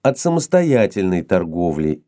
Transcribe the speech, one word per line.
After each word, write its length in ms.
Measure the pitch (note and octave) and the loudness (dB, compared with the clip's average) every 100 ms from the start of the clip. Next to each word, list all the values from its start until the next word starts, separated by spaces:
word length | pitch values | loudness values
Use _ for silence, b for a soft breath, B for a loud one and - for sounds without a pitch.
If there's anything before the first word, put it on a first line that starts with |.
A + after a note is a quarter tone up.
от 140 | C3+ C#3 | -2 -2
самостоятельной 1040 | F3 E3 C#3+ F3+ E3 B2 E2+ G#2 F#2 F2+ | -2 -2 0 0 2 2 2 0 -2 -2
торговли 800 | D#2+ F#2 E2+ E2 E2+ D2+ D#2 D2+ | 0 -2 -2 -2 -2 -2 -2 -4